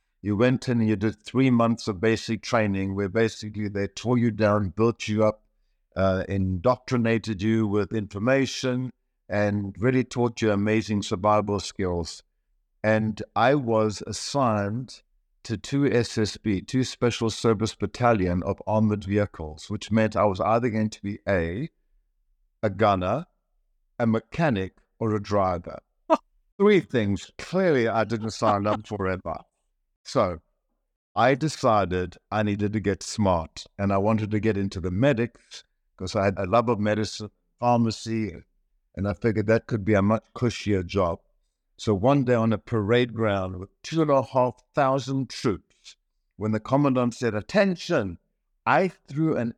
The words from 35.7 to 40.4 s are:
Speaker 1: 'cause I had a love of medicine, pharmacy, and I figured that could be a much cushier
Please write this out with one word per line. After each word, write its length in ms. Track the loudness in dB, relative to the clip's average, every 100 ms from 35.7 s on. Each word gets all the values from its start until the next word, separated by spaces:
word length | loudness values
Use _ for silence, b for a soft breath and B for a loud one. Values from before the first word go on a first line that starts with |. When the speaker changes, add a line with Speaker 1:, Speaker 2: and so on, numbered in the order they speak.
| _ _ -12
Speaker 1:
'cause 200 | -4 0
I 100 | 0
had 120 | 0
a 80 | 0
love 220 | 2 2
of 120 | 0
medicine, 500 | 0 0 -2 -8 -14 -16 _ _
pharmacy, 720 | 0 2 2 -2 -6 -4 -4 -8 -18 _ _ _ _ -6
and 120 | -4
I 60 |
figured 320 | 0 0 0 2
that 200 | 2 0
could 180 | -4
be 100 | 2
a 80 | 4
much 220 | 4 0 -4
cushier 500 | -4